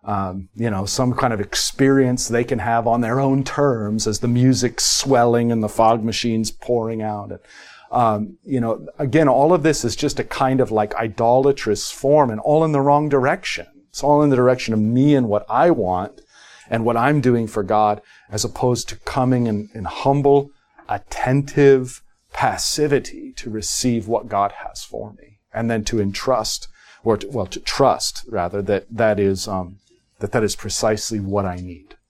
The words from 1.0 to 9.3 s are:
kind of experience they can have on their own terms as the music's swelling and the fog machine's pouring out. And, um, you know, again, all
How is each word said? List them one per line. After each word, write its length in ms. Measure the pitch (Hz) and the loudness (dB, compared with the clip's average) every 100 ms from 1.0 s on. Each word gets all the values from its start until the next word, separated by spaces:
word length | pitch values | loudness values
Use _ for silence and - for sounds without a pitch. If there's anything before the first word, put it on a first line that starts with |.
| 123 - | 0 0
kind 180 | 127 | -2
of 80 | 107 | -2
experience 840 | 98 - - - 135 135 127 123 - | -4 -4 -6 2 4 4 4 0 -2
they 160 | 117 | -2
can 160 | 120 120 | 0 -2
have 260 | 117 117 117 | 0 0 2
on 160 | 117 | 0
their 180 | 117 127 | 0 0
own 240 | 139 135 | 2 0
terms 640 | 135 - 143 117 104 107 107 | 0 0 2 2 -2 -2 -2
as 140 | 107 | -2
the 80 | 120 | 0
music's 580 | 120 127 127 120 - - | 4 4 4 0 -2 -2
swelling 680 | - 135 127 120 120 117 | -2 2 4 4 4 2
and 120 | 117 | 0
the 60 | 107 | -2
fog 340 | - 113 117 | 4 4 4
machine's 480 | 113 107 117 110 107 | 0 -2 -2 -2 -4
pouring 500 | - - 120 113 113 | -6 -2 -2 -2 -6
out. 300 | 107 104 104 | -6 -6 -10
And, 80 | 95 _ - - - - | -14 _ -20 -20 -20 -4
um, 460 | 123 117 104 104 - | 0 2 0 -4 -10
you 160 | - 131 | -6 -2
know, 260 | 117 110 - - | -2 -4 -8 -8
again, 280 | 143 151 | 0 4
all 240 | 151 | 4